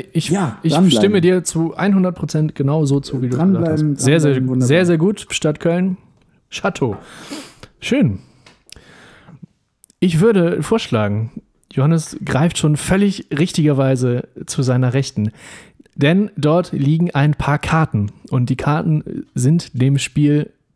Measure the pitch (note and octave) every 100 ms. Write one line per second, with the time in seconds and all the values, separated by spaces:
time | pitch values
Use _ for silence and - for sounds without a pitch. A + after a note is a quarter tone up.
0 | - E3 - F#3+ E3 - E3 D3 F#3 B2
1 | G3+ G#3 F3 F#3 E3+ E3 E3 - F#3+ G3
2 | F#3 F3 D3+ D#3 D#3 - C#3 D#3 C#3+ C#3
3 | C3+ C3+ B2+ B2+ F3 F3+ E3 D#3 D3+ C#3
4 | B2+ D#3+ D3 C3 C3 B2+ B2 D#3 F3+ E3+
5 | F3 G#3 - - D#3 D3+ F3 E3+ F#3 F#3
6 | _ _ _ _ _ - F#3+ - B2+ G2
7 | - - - D4+ - - - _ - C4
8 | F3+ F#2+ - _ _ _ _ - - -
9 | - - - - - _ _ _ - _
10 | F#3 D#3+ G#3+ G3+ E3+ F3 D3 A3+ - A#2
11 | G#2 G2+ A2+ - - _ _ - C3+ E3
12 | D#3 - - B2+ E3 - D#3 D3+ - F#3
13 | G3+ G3 - C#3 F3+ - D3+ C#3 C3+ C3
14 | B2 B2 - - - - B2+ B2+ B2+ B2+
15 | C3+ - G#2+ - - - - _ _ -
16 | C#3+ F3+ G#3 - D3 E3 F3 C#3+ C#3 D#3+
17 | F3 C#3+ D3 D3+ - D3 - D#3+ D#3+ A2
18 | G2+ - - C3+ B2 C3+ - D3+ E3+ D3+
19 | - - - - B2+ E3 - A#2+ B2+ C#3
20 | - - D3 D3 D3 _ _